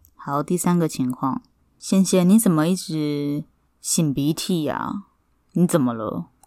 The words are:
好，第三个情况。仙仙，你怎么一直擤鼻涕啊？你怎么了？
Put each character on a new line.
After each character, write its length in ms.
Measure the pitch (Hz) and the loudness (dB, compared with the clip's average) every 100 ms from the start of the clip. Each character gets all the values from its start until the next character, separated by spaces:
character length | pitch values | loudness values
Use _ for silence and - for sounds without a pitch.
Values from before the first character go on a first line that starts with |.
| _ | _
好， 280 | - - 143 | -16 -6 -4
第 160 | 147 175 | 0 0
三 200 | 180 175 | 2 2
个 80 | 156 | 0
情 240 | - 127 | -2 -4
况。 300 | 123 135 123 - _ _ _ | -2 -4 -6 -10 _ _ _
仙 260 | - 190 | 0 2
仙， 240 | 180 185 180 | 4 4 6
你 100 | 214 | 6
怎 140 | 214 | 4
么 160 | 156 160 | 2 2
一 80 | 185 | -2
直 680 | - 156 151 147 143 147 151 _ _ _ | -4 -4 -4 -4 -4 -6 -8 _ _ _
擤 300 | - - 156 | -4 0 0
鼻 180 | 135 143 | 0 -2
涕 360 | 160 - 175 143 | -2 -2 -2 -2
啊？ 360 | - - 202 - _ _ _ _ | -4 -6 -8 -12 _ _ _ _
你 140 | 170 175 | 0 2
怎 140 | 170 | 4
么 120 | 127 | 0
了？ 340 | 117 107 - 170 _ | -2 -6 -6 -10 _